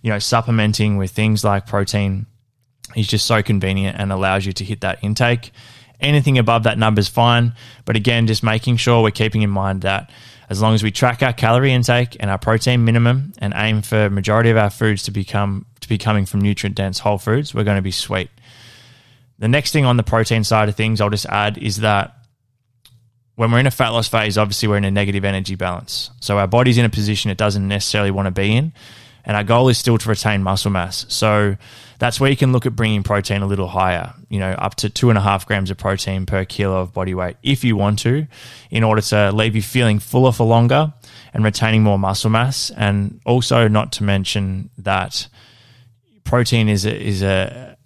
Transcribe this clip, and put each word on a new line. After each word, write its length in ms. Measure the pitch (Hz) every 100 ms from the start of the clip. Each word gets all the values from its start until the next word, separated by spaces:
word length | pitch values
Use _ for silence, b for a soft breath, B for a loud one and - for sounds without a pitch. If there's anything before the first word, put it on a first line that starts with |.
you 100 | 117
know, 80 | 104
supplementing 760 | - 117 117 113 107 107 107 101
with 140 | 95
things 340 | - 110 104
like 200 | 104 98
protein 600 | - 101 98 104 98 95 110 _ _ _ _ _ -
is 140 | 113 101
just 180 | 104
so 160 | - 113
convenient 560 | 104 101 95 98 98 -
and 140 | 98
allows 340 | 95 95 95
you 60 | 95
to 140 | 90
hit 160 | 95 110
that 200 | 95 -
intake. 500 | 101 110 120 120 - B B B B B
Anything 360 | 143 147 139 131
above 260 | 113 117
that 140 | 110 110
number 220 | 110 104
is 80 | 98
fine. 460 | - 117 120 120 117 B B
But 100 | -
again, 320 | 113 110 117 113
just 160 | 110
making 340 | 110 110 127 117
sure 240 | - 120
we're 100 | 110
keeping 320 | - 110 110
in 60 | 104
mind 320 | 98 98 95
that 300 | 95 98 - B B B B
as 120 | 98
long 140 | 110
as 80 | 110
we 80 | 107
track 300 | - 127 117
our 100 | 131
calorie 400 | 117 113 120 135
intake 420 | 127 120 120 120 -
and 100 | 101
our 80 | 98
protein 480 | - 110 - 123
minimum 480 | 113 117 120 131 147 -
and 140 | 101
aim 260 | - 110 107
for 280 | 101 110 104
majority 400 | 101 92 110 117
of 80 | 113
our 120 | 104
foods 340 | - 107 101
to 80 | -
become, 540 | 101 95 101 101 98 - _
to 80 | -
be 80 | 107
coming 280 | 113 104
from 140 | 95 104
nutrient 360 | 101 101 101
dense 240 | 98 98 92
whole 180 | 104 101
foods, 360 | - 120 147
we're 120 | 113
gonna 160 | 104 98
be 100 | 95
sweet. 380 | 90 - 92 - _ B B B B B B B B B _
The 100 | 110
next 220 | 143 -
thing 140 | 156
on 120 | 131 120
the 60 |
protein 400 | - 113 110 113
side 260 | 104 110 104
of 60 |
things 260 | 101 110 110
I'll 80 | 101
just 160 | 104
add 320 | - 101 104 104
is 200 | 113 98
that 360 | 107 101 - - _ _ _ _ _ _ _ _ _ _ _
when 160 | - 117
we're 80 | 117
in 80 | 135
a 40 |
fat 180 | - 120
loss 180 | 117 110
phase, 300 | 117 107 101
obviously 320 | 104 95 107
we're 80 | 101
in 80 |
a 40 | 98
negative 360 | 101 101 98
energy 300 | 98 98 92
balance. 560 | 92 92 90 - - - -
So 180 | - 101
our 80 | 95
body's 300 | 117 123 120
in 80 |
a 40 | 117
position 400 | 104 104 101 110
it 80 | 92
doesn't 300 | 104 101 98
necessarily 420 | 101 - 107 101
wanna 220 | 98 95
be 240 | 90 98
in. 160 | 117 156 B B B B B -
And 80 |
our 80 | 104
goal 240 | 104 117 131
is 100 | 101
still 200 | - 113
to 100 | 107
retain 320 | 104 107 101
muscle 300 | 95 95 107
mass. 340 | 95 85 - -
So 480 | - 110 104 104 98 B B B B
that's 180 | 120 -
where 120 | 135
you 80 | 139
can 160 | 131
look 120 | 127
at 120 | 127 113
bringing 260 | 110 107
protein 380 | 95 101 95 101
a 40 |
little 220 | 98 98 90
higher, 460 | 92 92 87 90 - -
you 100 | 98
know, 120 | 92
up 240 | 92 98
to 140 | - 104
two 200 | - 123
and 80 | 107
a 40 |
half 240 | 98 98
grams 240 | - 104 95
of 80 | 98
protein 480 | 98 95 - 95
per 200 | 92 95
kilo 340 | 95 - 98 92
of 140 | 90
body 200 | - 92
weight 220 | 92 90 -
if 220 | - 135
you 100 | 123
want 240 | 104 101 104
to, 260 | 117 139 151 B B B B
in 140 | 113
order 160 | 113 107
to 320 | - 107 101
leave 200 | 107 110
you 80 | 107
feeling 380 | 101 127 117 101
fuller 320 | - 127 131
for 160 | 117 113
longer 460 | 117 120 135 156 - B B B
and 100 | -
retaining 400 | 110 - 110 110
more 160 | 107 98
muscle 300 | 95 101 110
mass. 420 | 110 127 131 -
And 480 | - 104 101 101 -
also 420 | 120 123 120 120 110
not 240 | 107 -
to 100 | -
mention 640 | 104 98 95 107 95 95 - -
that 500 | 98 98 95 - - b b b b b b _ _ _
protein 460 | - 123 117 117 107
is 160 | 101
a, 100 | 104
is 260 | 107 110 95
a 540 | 98 95 95 123 131 -